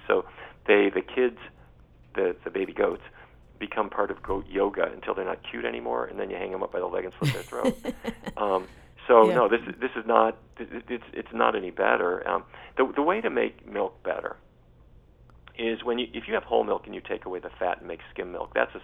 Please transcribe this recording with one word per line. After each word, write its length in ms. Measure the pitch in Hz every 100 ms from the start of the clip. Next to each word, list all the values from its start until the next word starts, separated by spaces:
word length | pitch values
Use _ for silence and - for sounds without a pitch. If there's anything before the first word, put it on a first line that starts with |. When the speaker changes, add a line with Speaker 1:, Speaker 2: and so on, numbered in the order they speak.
| -
Speaker 1:
So 180 | 95 - - - - -
they, 240 | 104 101
the 140 | 92
kids, 340 | - 127 123 117 - - - - - - - -
the, 200 | 92 87
the 60 | 92
baby 240 | 95 90
goats, 300 | 85 98 90 - - - - - -
become 320 | 107 - 101
part 180 | - 98
of 140 | 98
goat 220 | - 95 -
yoga 360 | 95 101 95 82
until 220 | - -
they're 100 | 101
not 140 | 92 - -
cute 180 | 117 117
anymore, 400 | 117 120 120 120
and 140 | 98
then 120 | 98
you 40 | 92
hang 160 | 95
'em 120 | 92
up 80 | -
by 80 | 90
the 60 | 90
leg 180 | 92 92
and 80 | -
slit 120 | 143
their 100 | 120
throat. 340 | - 240 262 - - - 226
Speaker 2:
<laughs> 300 | - - -
Speaker 1:
Um, 280 | 104 95 92 - - - -
so 220 | 120 110
Speaker 2:
Yeah. 60 | 123
Speaker 1:
no, 120 | 104
this 140 | 117 123
is, 80 | -
this 120 | 127 120
is 80 | 110
not, 280 | 113 113 - - -
it, 260 | 117 120 117
it's, 140 | 120 -
it's 180 | - 113
not 240 | 113 120 110
any 140 | 90
better. 580 | 95 107 117 90 90 -
Um, 160 | 92 - - - -
the, 140 | 131 143
the 80 |
way 180 | 151 208
to 80 | 220
make 380 | 127 113 - 110
milk 340 | 104 95 -
better 360 | 92 - - - - - - - - - - - - - - -
is 260 | 113 113
when 160 | 117 120
you, 80 | 123
if 100 | 117 101
you 60 |
have 100 | 110
whole 200 | - 113
milk 200 | 107 92 107
and 100 | 95
you 60 | -
take 180 | 98 95
away 140 | 90
the 100 | 90 -
fat 200 | 92 90
and 80 | 87
make 120 | 85 -
skim 200 | - 90
milk, 200 | 85 85 113
that's 180 | -
a 60 | -